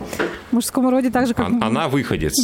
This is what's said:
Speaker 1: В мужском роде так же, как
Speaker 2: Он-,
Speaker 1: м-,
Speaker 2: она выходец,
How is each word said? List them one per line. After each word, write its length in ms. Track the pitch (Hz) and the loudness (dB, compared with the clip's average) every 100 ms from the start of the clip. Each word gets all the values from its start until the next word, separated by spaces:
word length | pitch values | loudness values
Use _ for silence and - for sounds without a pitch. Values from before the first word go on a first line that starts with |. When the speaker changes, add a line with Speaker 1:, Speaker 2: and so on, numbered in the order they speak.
| - - - - - | -8 -6 -6 -6 -2
Speaker 1:
В 20 | 233 | -2
мужском 320 | - - 254 | 0 0 2
роде 200 | 262 254 | 2 2
так 180 | 247 247 | 2 0
же, 60 | |
как 140 | 240 90 | 0 0
Speaker 2:
Он-, 80 | 240 | 0
Speaker 1:
м-, 80 | 110 | 2
Speaker 2:
она 200 | 127 160 | 0 0
выходец, 440 | 139 - 92 76 - | 0 0 0 0 0